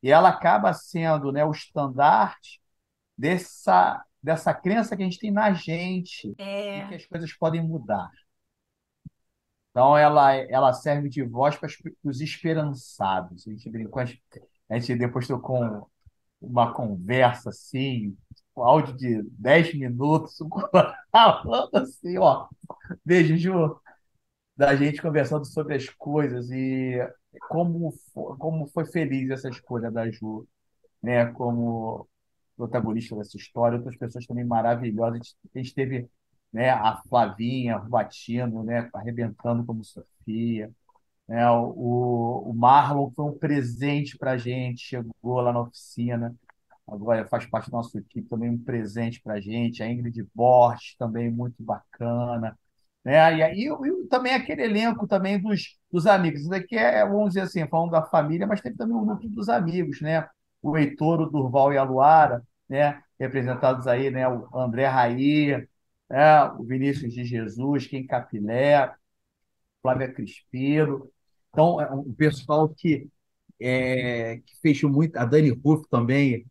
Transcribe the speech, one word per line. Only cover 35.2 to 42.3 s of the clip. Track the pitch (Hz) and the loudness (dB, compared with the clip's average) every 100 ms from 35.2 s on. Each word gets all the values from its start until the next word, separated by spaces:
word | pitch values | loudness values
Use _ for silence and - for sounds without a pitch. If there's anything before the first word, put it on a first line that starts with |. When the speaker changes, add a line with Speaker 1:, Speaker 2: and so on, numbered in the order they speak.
Speaker 1:
gente, | 120 _ _ 131 | -12 _ _ -12
a | |
gente | 127 | -10
teve, | - 135 131 120 _ _ _ _ | -6 -4 -4 -10 _ _ _ _
né, | 110 127 | -2 0
a | 123 107 107 - | 2 0 -2 -2
Flavinha | 123 107 98 117 131 123 107 | 0 0 -2 -4 -2 -4 -4
Rubatino, | 110 120 104 - - 120 123 110 | -2 -2 -2 -10 -8 -4 -4 -6
né, | 110 120 117 | -4 -4 -6
arrebentando | - 110 117 113 101 - 117 120 | -10 -10 -6 -6 -6 -4 -4 -4
como | 113 | -8
Sofia, | 107 - - _ - 110 117 113 110 120 _ _ _ _ _ | -10 -20 -20 _ -8 -4 -4 -4 -6 _ _ _ _ _ _
né, | 113 120 | 2 4
o, | 117 120 - 123 123 123 120 117 | 4 0 -4 -2 0 0 0 -2